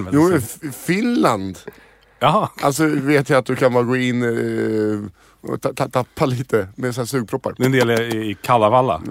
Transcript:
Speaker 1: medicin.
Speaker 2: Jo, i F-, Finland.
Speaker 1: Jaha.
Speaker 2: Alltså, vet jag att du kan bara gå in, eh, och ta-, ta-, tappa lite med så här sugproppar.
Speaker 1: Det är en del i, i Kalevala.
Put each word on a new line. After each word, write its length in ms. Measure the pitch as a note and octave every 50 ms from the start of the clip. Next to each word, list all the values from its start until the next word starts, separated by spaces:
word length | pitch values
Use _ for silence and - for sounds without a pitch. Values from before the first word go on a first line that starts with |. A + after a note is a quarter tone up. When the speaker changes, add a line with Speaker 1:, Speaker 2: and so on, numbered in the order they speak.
| G2+
Speaker 1:
medicin. 180 | F2+ A2+ C#3+
Speaker 2:
Jo, 120 | D#3+ F3+ F3+
i 40 |
F-, 380 | D3 G#2+ - - - - D3 C3 - -
Finland. 720 | - F3 G3 A#3+ A#3+ A#3+ - G#3 D3 A#2 G2+ G2 F#2+ F2+ - - - - - - - _ _ _ _ _ -
Speaker 1:
Jaha. 300 | A#2+ C#3+ E3 G#3+ F3 - - - -
Speaker 2:
Alltså, 240 | C#3+ C3+ D#3 D#3+
vet 440 | D#3 D3+ D3 C3 C#3 D3+ C#3 C#3 -
jag 80 | D3+ C3
att 80 | B2+
du 100 | - C3
kan 160 | - C#3 B2+ B2
bara 120 | B2 A#2+
gå 120 | A2+ B2+
in, 260 | B2+ B2+ B2 A#2+ B2 A#2+
eh, 1300 | A#2+ A#2 A#2 A#2 A#2 A2+ A2+ A2+ A2 A2 G#2+ G#2+ G#2+ G#2+ G#2 G#2 G#2+ - _ _ _ _ _ - -
och 100 | - - -
ta-, 100 | C3+ C3
ta-, 160 | - C3+ B2+
tappa 380 | - C3 B2 - - - D#3
lite 420 | C#3 B2+ A#2 A2+ - - A2 F#2+ F#2+ -
med 200 | - - B2 A#2
så 60 | B2+
här 60 | A#2+
sugproppar. 480 | A2 C#3 C3 A2+ F#2 - - - G#2+ G2+
Speaker 1:
Det 60 | - B2
är 40 |
en 60 | C3 C3+
del 180 | B2+ A#2+ A#2
i, 400 | A#2 A2+ A#2 A#2 A2+ A2 A2 G#2+
i 60 | G2 - -
Kalevala. 600 | - B2+ A#2 G#2+ G#2 A#2 B2+ C3 B2 F2 D#2+ E2+ -